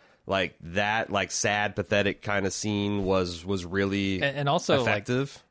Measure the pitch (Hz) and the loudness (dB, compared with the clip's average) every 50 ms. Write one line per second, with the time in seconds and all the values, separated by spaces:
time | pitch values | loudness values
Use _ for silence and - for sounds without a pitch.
0 | _ _ _ _ - - 95 95 92 80 - - - 82 85 101 101 104 107 113 | _ _ _ _ -6 -2 0 0 0 0 -4 -10 -12 -6 -2 0 0 2 2 0
1 | - - 98 98 95 90 - - - 104 104 104 104 104 92 104 98 - 107 101 | 0 0 0 0 0 0 -2 -2 0 0 2 2 0 -2 -2 -2 -2 2 2 2
2 | 101 101 - - - 107 104 98 95 95 - - - 107 104 101 101 101 104 101 | 2 2 0 -2 -4 -2 0 0 0 0 -2 -2 -2 0 0 0 0 0 0 0
3 | 95 92 95 95 92 87 85 80 85 95 101 92 87 85 90 98 98 98 98 101 | 2 2 2 2 2 0 -4 -6 -4 -4 -4 -4 -4 -2 0 0 0 2 2 2
4 | 98 95 95 90 113 139 135 147 143 143 151 175 - - 160 139 120 113 101 104 | 0 0 0 0 0 -2 -2 -2 0 0 0 0 2 2 2 2 4 2 0 0
5 | 101 - 123 131 139 139 - - - _ | 0 -2 -2 -2 -2 -4 -8 -14 -20 _